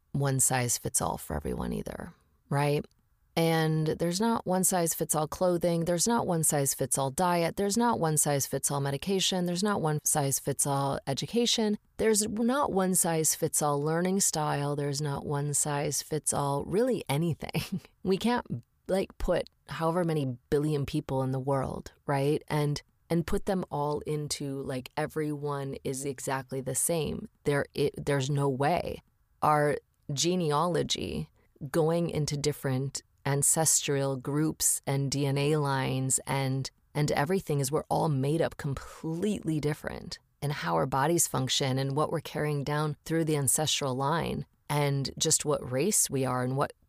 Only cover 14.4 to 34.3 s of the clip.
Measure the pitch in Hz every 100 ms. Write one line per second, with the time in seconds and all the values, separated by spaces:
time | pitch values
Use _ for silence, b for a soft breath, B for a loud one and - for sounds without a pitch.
14.4 | 151 147 143 147 143 143 151 139 - 143
15.4 | 147 143 156 143 151 139 - 151 - -
16.4 | 143 143 - 180 262 208 - 139 170 -
17.4 | - - - 185 - _ 185 190 226 240
18.4 | - 120 - _ - 190 - - - 165
19.4 | - _ - 143 165 175 170 156 131 120
20.4 | _ 147 151 147 139 151 - 131 131 131
21.4 | 131 139 - - - - - 139 139 156
22.4 | - 151 147 147 - _ - 165 165 202
23.4 | - 190 - 147 147 151 - 151 147 -
24.4 | 143 135 139 131 127 - 151 160 151 147
25.4 | 147 143 139 - 143 131 143 131 - 135
26.4 | 131 135 131 131 - 170 147 - - -
27.4 | - 143 - - 139 - 143 143 131 143
28.4 | 139 127 139 175 - - - _ _ _
29.4 | 151 151 147 139 - _ - 135 165 185
30.4 | 165 147 175 156 135 - - 147 156 b
31.4 | b _ 143 170 156 170 170 151 143 143
32.4 | 147 143 139 127 135 - - _ 135 139
33.4 | 143 165 156 - - 139 139 135 123